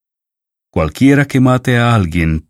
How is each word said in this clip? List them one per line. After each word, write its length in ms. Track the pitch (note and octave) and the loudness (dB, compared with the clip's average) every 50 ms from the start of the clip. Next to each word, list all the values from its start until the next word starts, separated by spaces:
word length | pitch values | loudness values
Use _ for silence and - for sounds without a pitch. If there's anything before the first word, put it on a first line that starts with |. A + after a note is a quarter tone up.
| _ _ _ _ _ _ _ _ _ _ _ _ _ _ | _ _ _ _ _ _ _ _ _ _ _ _ _ _
Cualquiera 540 | _ F#2+ D#2+ D2+ - - C3 C3+ C#3+ C#3+ C#3 | _ -4 -4 -4 -2 0 2 2 2 2 0
que 140 | C#3 - C3+ | -2 0 0
mate 380 | C3 B2+ B2+ B2 - C3 B2 | 2 2 0 0 -2 -2 -2
a 180 | A#2+ A#2+ A#2+ A#2 | 0 0 0 0
alguien 520 | A2 F#2 E2 D#2+ F2 E2 D#2+ D#2+ D#2 - | 0 -2 -2 -2 -2 -2 -2 -2 -4 -6